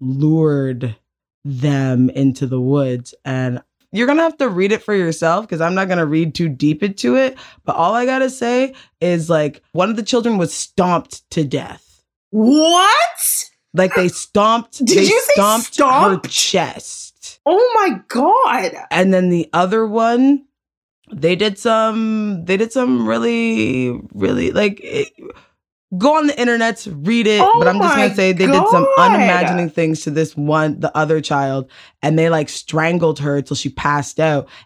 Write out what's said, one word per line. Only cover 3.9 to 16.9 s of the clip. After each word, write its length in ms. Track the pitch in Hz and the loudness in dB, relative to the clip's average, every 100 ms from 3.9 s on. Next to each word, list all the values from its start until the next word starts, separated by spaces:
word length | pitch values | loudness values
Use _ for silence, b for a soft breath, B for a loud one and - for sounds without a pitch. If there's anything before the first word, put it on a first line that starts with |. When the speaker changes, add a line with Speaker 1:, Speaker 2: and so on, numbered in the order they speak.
Speaker 1:
you're 140 | 190 247 | -2 0
gonna 160 | 294 | 2
have 160 | 330 320 | 0 0
to 100 | 262 | -2
read 240 | 180 196 | 0 0
it 100 | 214 | -2
for 120 | - | -2
yourself, 520 | 208 170 160 165 175 220 | -2 -2 0 0 0 -2
'cause 120 | 165 | -4
I'm 140 | 165 | -2
not 140 | 185 190 | -2 -2
gonna 180 | 180 156 | -2 0
read 280 | 156 165 | 0 0
too 140 | - 170 | -2 -4
deep 340 | 131 147 151 | 0 0 0
into 340 | 202 196 240 254 | -4 -2 0 2
it. 200 | 262 262 B B | 0 -4 B B
But 120 | - - | -6 -2
all 160 | 170 | 0
I 140 | 226 247 | 0 0
gotta 240 | 262 262 | 0 -2
say 420 | 262 240 247 262 262 B _ | -4 -2 0 -2 -6 B _
is, 260 | 175 170 160 | -2 0 0
like, 340 | 165 151 - _ | 0 0 -6 _
one 180 | 156 190 | -2 -2
of 60 | 226 | -2
the 60 | |
children 360 | - 247 233 208 | -2 0 0 0
was 160 | 165 | -2
stomped 760 | - - - 180 170 - - _ | -4 -6 -2 0 0 -4 -14 _
to 120 | - | -4
death. 580 | 143 139 127 - _ _ _ _ _ | -4 -4 -8 -16 _ _ _ _ _
Speaker 2:
What? 1200 | 214 220 294 320 349 381 539 679 - - - - _ _ | 0 4 4 4 4 4 4 0 -2 -4 -4 -8 _ _
Speaker 1:
Like, 200 | 160 185 | 0 0
they 140 | 185 180 | 2 -2
stomped, 720 | - - 208 214 226 226 - | -2 -4 0 2 0 -4 -4
Speaker 2:
Did 180 | 233 370 | 0 4
Speaker 1:
they 60 | |
Speaker 2:
you 180 | - 453 | 4 2
say 120 | - | 2
Speaker 1:
stomped 320 | - 202 220 233 | 2 2 2 -2
her 60 | |
Speaker 2:
stomped? 580 | - 277 254 208 185 135 | 0 2 4 2 0 -4
Speaker 1:
chest. 1120 | - - 190 156 - - | -4 -2 -2 -4 -8 -16